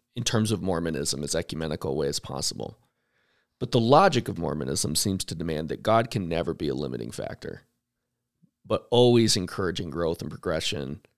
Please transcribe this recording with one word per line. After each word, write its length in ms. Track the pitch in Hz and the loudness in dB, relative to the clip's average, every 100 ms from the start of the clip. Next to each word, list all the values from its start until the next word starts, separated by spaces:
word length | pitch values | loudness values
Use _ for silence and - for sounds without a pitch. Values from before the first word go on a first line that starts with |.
| _ 120 | _ -6
in 80 | |
terms 280 | 107 113 110 | -2 0 0
of 100 | 95 | 0
Mormonism, 640 | 95 85 82 71 - 69 | 0 -2 -2 -2 -4 -4
as 120 | 73 82 | -2 -2
ecumenical 560 | - 78 80 76 73 | -4 -6 -4 -4 -4
a 40 | 71 | -2
way 120 | 71 | -2
as 120 | 71 | -4
possible. 580 | - 67 - - - - _ _ _ _ _ _ _ _ | -6 -6 -6 -6 -10 -12 _ _ _ _ _ _ _ _
But 120 | 123 | 0
the 80 | 123 | 2
logic 480 | 113 147 190 131 - | 6 8 8 4 -2
of 100 | 87 | -4
Mormonism 580 | 78 73 65 90 78 78 | -4 -2 -2 -2 -2 0
seems 280 | 104 95 - | 0 -2 -4
to 100 | 80 | -6
demand 340 | 82 78 80 | -4 -4 -4
that 140 | - | -2
God 280 | 107 113 120 | 2 2 2
can 160 | 107 85 | -4 -2
never 260 | 82 82 | -2 -2
be 140 | 76 76 | -2 -2
a 80 | 65 | -2
limiting 360 | 69 60 57 | -4 -6 -8
factor, 520 | - - - - - _ _ _ _ _ _ _ _ _ _ - | -8 -10 -10 -12 -14 _ _ _ _ _ _ _ _ _ _ -4
but 220 | 107 - | -4 4
always 440 | 120 123 120 110 104 | 6 8 8 6 2
encouraging 520 | 90 - 90 - 85 | -2 -2 -2 -2 -6
growth 320 | 76 82 85 | -2 -2 -2
and 80 | 76 | -6
progression 720 | 71 92 80 - 73 67 85 _ | -8 -4 -2 -2 -4 -6 -10 _